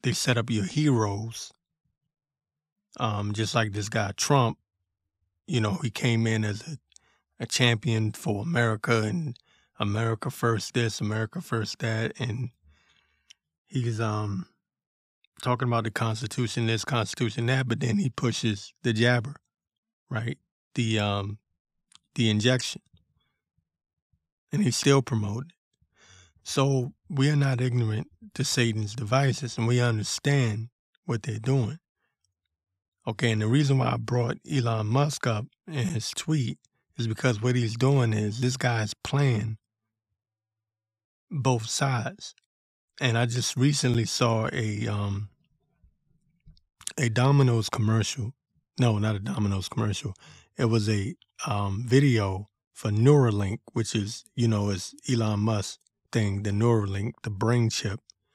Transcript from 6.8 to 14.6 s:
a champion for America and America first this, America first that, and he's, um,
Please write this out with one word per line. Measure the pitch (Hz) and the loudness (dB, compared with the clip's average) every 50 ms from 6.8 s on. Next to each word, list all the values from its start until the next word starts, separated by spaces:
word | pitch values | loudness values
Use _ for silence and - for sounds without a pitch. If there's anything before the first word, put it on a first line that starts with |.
| _ _ _ - _ _ _ _ _ _ _ _ 120 | _ _ _ -20 _ _ _ _ _ _ _ _ -8
a | |
champion | - - - 127 120 117 104 - 120 113 110 110 107 | -6 0 2 2 2 2 0 0 -2 0 0 0 -2
for | 107 - - - 104 101 | -4 -4 -4 -4 -4 -4
America | 107 170 170 123 120 113 110 107 - - 117 113 107 | -4 -2 0 2 2 2 0 -2 0 0 0 2 2
and | 107 107 - 160 139 117 - _ _ _ _ _ _ _ _ | 0 -2 -4 -4 -6 -8 -12 _ _ _ _ _ _ _ _
America | 101 101 101 107 113 113 113 107 - 131 | -4 -2 0 0 0 -2 -2 -4 -6 -10
first | - - - 117 113 101 - - _ | -6 -2 0 0 0 0 -4 -4 _
this, | 127 117 110 - - | -2 -2 -2 -2 -4
America | 110 104 107 113 110 107 - 185 | -4 -4 -2 -4 -4 -6 -8 -12
first | - - 127 113 107 - - _ | -8 -4 -4 -4 -4 -6 -8 _
that, | - 113 113 110 113 - - - | -4 -4 -2 -2 -4 -4 -4 -6
and | 123 120 107 123 127 120 _ _ _ _ _ _ _ _ _ _ _ _ _ _ _ _ - _ _ _ _ _ _ | -6 -6 -4 -6 -6 -8 _ _ _ _ _ _ _ _ _ _ _ _ _ _ _ _ -20 _ _ _ _ _ _
he's, | _ - 135 120 117 113 107 | _ -4 -4 -2 -2 -2 -2
um, | 113 110 107 107 107 101 101 92 87 _ _ _ | -2 -2 -2 -2 -4 -4 -4 -6 -8 _ _ _